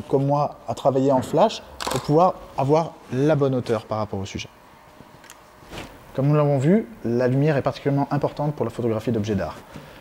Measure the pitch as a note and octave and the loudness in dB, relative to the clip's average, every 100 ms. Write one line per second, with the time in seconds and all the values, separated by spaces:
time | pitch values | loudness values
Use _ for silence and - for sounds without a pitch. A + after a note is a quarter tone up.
0 | - C#3 C#3 C#3+ C#3+ - - A#2+ C#3+ C3+ | 0 0 2 0 -2 -6 -10 -2 0 2
1 | C3+ C3 - - G#3+ - - - - B2+ | 2 2 2 2 2 0 -12 -10 -6 -4
2 | - D3+ F#3 - - - C3+ D#3 D#3+ - | 2 4 4 2 -8 -4 2 2 0 -8
3 | - B2 D3 D3 C#3 B2+ A#2+ A2 - G#2+ | -6 0 2 2 2 0 -2 -4 -2 -6
4 | G#2 G2+ F#2+ - - - - - - - | -4 -6 -8 -10 -12 -18 -20 -20 -20 -20
5 | - - - - - - - - - - | -20 -20 -20 -20 -20 -20 -18 -16 -16 -20
6 | - - C#3 D3+ D3 C#3 C#3+ G#3+ A3 - | -10 -2 2 4 2 2 4 2 0 -6
7 | A2+ A#2+ B2+ C3+ D3+ C#3 C3 - C#3+ C#3 | -2 0 2 2 2 2 -2 -2 -2 0
8 | C#3 C#3+ C#3+ - D3 D3 A2+ - A#2 G#2+ | 0 -2 -2 -2 -4 -4 -4 -2 -2 -2
9 | B2+ A2+ G#2+ G2 D#2+ - - - - - | -2 -2 0 -2 -4 -10 -18 -20 -20 -16